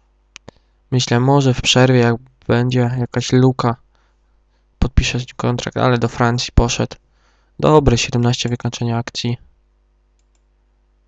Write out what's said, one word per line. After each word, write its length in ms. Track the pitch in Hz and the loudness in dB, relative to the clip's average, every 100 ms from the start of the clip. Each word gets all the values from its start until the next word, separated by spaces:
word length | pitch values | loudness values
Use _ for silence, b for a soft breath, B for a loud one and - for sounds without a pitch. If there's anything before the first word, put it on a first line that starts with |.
| _ _ _ - - _ _ _ _ | _ _ _ -20 -20 _ _ _ _
Myślę, 280 | 127 - 120 | -4 0 0
może 340 | 127 139 135 | 2 2 2
w 80 | 127 | 0
przerwie, 380 | - 127 127 127 | 0 2 4 4
jak 160 | 117 117 - _ - | 2 0 -6 _ -2
będzie 480 | 117 123 127 120 127 | -2 0 0 -2 -2
jakaś 320 | 120 - - | -4 -6 0
luka, 440 | 127 131 127 123 117 _ _ _ _ _ _ _ _ _ _ | 2 2 2 -4 -4 _ _ _ _ _ _ _ _ _ _
podpiszę 400 | 131 - 123 123 | 0 0 0 -4
z 80 | 127 | -8
nim 80 | - | -6
kontrakt, 420 | 123 123 - 113 | -4 -4 -6 -2
ale 200 | 123 120 | 0 0
do 100 | 117 | -2
Francji 440 | - 120 123 - - | 0 -2 0 0 2
poszedł. 400 | 120 - 123 - _ _ _ _ _ _ | 2 -2 -6 -6 _ _ _ _ _ _
Dobre 380 | 147 156 139 120 | 4 4 4 0
siedemnaście 520 | - 120 120 123 120 | -2 -2 0 -2 -4
wykończenia 480 | 120 120 - 120 117 | -4 -6 -6 -4 -4
akcji. 400 | 117 - 120 120 - _ _ _ _ _ _ _ _ _ _ _ _ _ _ _ | -6 -8 -6 -8 -10 _ _ _ _ _ _ _ _ _ _ _ _ _ _ _